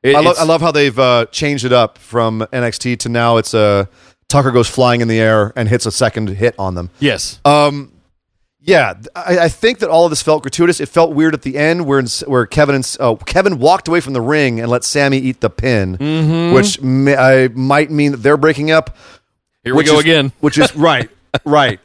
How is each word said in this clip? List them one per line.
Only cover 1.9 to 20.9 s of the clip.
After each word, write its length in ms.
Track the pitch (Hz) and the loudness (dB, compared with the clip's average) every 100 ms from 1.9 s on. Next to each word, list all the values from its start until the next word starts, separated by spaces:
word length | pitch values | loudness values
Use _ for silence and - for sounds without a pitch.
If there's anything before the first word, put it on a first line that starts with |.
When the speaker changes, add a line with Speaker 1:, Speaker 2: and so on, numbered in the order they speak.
| _ | _
Speaker 2:
from 480 | - 117 113 110 110 | -6 -2 -2 -2 -6
N 100 | 131 | -4
X 140 | 120 - | -4 -4
T 180 | 123 120 | -6 -6
to 120 | 120 | -4
now 280 | 120 117 117 | 0 2 2
it's, 160 | - 113 | 0 0
uh, 300 | 107 101 98 _ _ _ _ | 2 2 -2 _ _ _ _
Tucker 220 | 143 131 | 0 2
goes 160 | 123 113 | 0 0
flying 320 | - 123 120 | 2 2 2
in 60 | 117 | 0
the 120 | 113 | 2
air 340 | 110 110 104 123 | 2 2 0 -2
and 140 | 110 | -2
hits 160 | 120 113 | -2 -2
a 40 | |
second 360 | - 120 113 107 | -2 -2 -2 -8
hit 240 | 98 117 - | -2 -2 -2
on 160 | 95 90 | -8 -6
them. 140 | 87 _ | -10 _
Speaker 1:
Yes. 400 | 143 98 - - - | -4 -4 -8 -4 0
Speaker 2:
Um, 480 | 147 147 143 135 _ _ _ _ _ _ _ | 2 2 -2 -14 _ _ _ _ _ _ _
yeah, 340 | 147 180 117 | 0 2 2
th-, 140 | 92 110 - | -4 -16 -12
I, 240 | 175 180 170 | -4 0 0
I 20 | |
think 300 | - 220 247 | 0 -2 -2
that 100 | 185 | 0
all 160 | 160 175 | 2 2
of 40 | |
this 120 | 147 | 0
felt 220 | - 156 | -2 -2
gratuitous. 380 | 139 - 170 170 | -2 -2 0 0
It 80 | 147 | -2
felt 240 | - 165 | 0 0
weird 200 | 147 160 | 2 0
at 100 | 151 | -2
the 140 | 135 135 | -6 -2
end 280 | 156 170 151 | -2 -2 0
where, 180 | 139 123 - - | -2 -2 -8 -2
where 200 | 131 110 | -2 0
Kevin 300 | - 143 139 | 0 2 0
and 80 | |
S-, 140 | 127 - | -4 -4
uh, 160 | 127 110 | -2 -2
Kevin 440 | - - 208 156 | -2 0 0 2
walked 280 | 139 185 - | 2 2 0
away 140 | 170 | -4
from 100 | 139 | -2
the 60 | 131 | -6
ring 380 | 117 151 135 113 | -2 0 0 -2
and 100 | 117 | -2
let 140 | 123 | -4
Sammy 340 | - 147 139 135 | -2 -2 0 0
eat 220 | 131 123 | -2 -4
the 100 | 110 | -6
pin, 480 | - 120 113 95 92 | -2 -2 0 -2 -4
Speaker 1:
Mm-hmm. 560 | 147 160 156 165 170 | -4 -2 0 0 2
Speaker 2:
which 280 | 131 - - | 2 2 -2
may, 340 | 131 131 139 139 | -2 0 2 2
I 320 | 131 131 127 | 4 4 2
might 400 | 117 131 143 151 | -2 0 0 0
mean 220 | 151 147 | 0 -2
that 60 | 135 | 0
they're 180 | 123 147 | 0 2
breaking 340 | 151 143 151 | 2 0 0
up. 260 | 160 156 - - - _ _ _ _ | 0 0 -20 -20 -20 _ _ _ _
Speaker 1:
Here 100 | 120 | -2
we 40 | 135 | 0
Speaker 2:
Which 100 | 151 | 2
Speaker 1:
go 60 | 151 | 2
Speaker 2:
is, 40 | |
Speaker 1:
again. 300 | 151 160 135 - | 4 2 0 -2
Speaker 2:
which 160 | 147 139 | -2 0
is, 180 | - - | 0 2
Speaker 1:
<laughs> 0 | |
Speaker 2:
right, 340 | 165 | 0